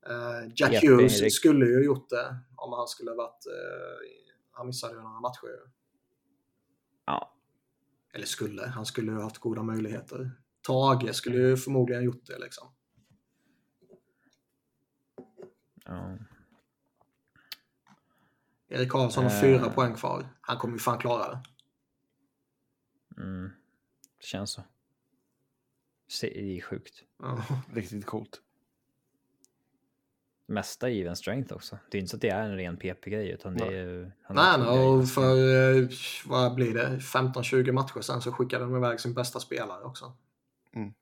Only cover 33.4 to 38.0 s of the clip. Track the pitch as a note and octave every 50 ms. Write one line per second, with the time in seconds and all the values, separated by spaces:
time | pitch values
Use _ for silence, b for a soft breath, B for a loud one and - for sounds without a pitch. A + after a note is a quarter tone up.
33.4 | - F#2+ F2+ F2 A2+ - F#2+ F#2 F#2 F2+ F2+ F2+ F2+ F#2 - _ _ - G2 C#3+
34.4 | E3 F#3 E3+ C3+ A#2+ A#2 B2 C3 C3 C3 C3 C3 B2+ B2+ - C#3 C3+ C3 C3 C3
35.4 | C3 C3 C3 C3 C3 C3 C3 C3 B2+ B2 - - - - - - - B2 B2+ B2+
36.4 | B2+ A#2+ B2 C3 B2+ A#2 A2 A#2 B2 C3 C3 C3 C3 - - C3 C3 B2+ B2+ B2+
37.4 | B2 - - C3 B2+ C3 B2+ C3 C3+ C3 - A2+